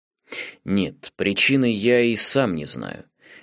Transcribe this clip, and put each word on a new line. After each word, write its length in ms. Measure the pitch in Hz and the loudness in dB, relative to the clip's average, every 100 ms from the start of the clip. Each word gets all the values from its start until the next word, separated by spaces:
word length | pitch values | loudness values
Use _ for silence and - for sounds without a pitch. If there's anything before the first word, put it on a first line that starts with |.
| _ _ _ - - - | _ _ _ -12 -12 -12
«Нет, 480 | - 98 85 - - - | -2 0 0 -4 -16 -4
причины 560 | 95 98 - 135 123 | -2 0 2 2 2
я 280 | 107 113 120 | 0 2 4
и 160 | 120 110 | 4 2
сам 400 | - 139 123 82 | 2 2 0 -2
не 80 | |
знаю. 400 | 71 64 50 - - _ _ - | -6 -8 -10 -12 -18 _ _ -20